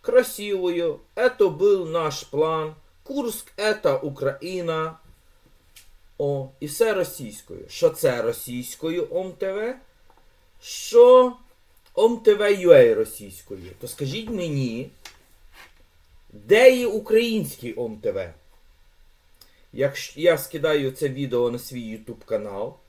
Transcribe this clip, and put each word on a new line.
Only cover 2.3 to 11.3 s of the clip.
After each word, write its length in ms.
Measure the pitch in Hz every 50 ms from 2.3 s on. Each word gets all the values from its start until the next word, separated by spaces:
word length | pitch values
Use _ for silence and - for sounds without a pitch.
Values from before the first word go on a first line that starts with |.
| - 143 156 160 160 160 156 156 156 - _ _ _ _
Курск, 500 | _ - 269 285 254 233 214 - - - _
это 440 | - 208 214 202 208 - 156 135 131
Україна». 1000 | - 147 135 - - - 135 - 147 175 185 180 175 165 160 160 160 160 160 - _ - - _ _ _ _ _ _ _ _ _ _ _ _ - - - - - _ _ _ _
О, 300 | 143 143 143 135 135 135 - _
і 60 | 156
все 280 | 147 147 - 226 220 208
російською. 720 | 190 170 - - - 135 107 - - - - - - - -
Що 220 | - - 131 120
це 320 | 120 - - 139 123 120
російською 840 | 113 117 117 - - 127 123 123 123 - - - 156 165 170 175 156 -
Ом 220 | - 175 190 190
Т 200 | 175 - 196 190
В? 240 | 190 208 220 233 269 254 - _ _ _ _ _ _ _ _ _ _ _ _ _ _ -
Що 760 | - - - - - - 214 233 240 247 254 254 254 247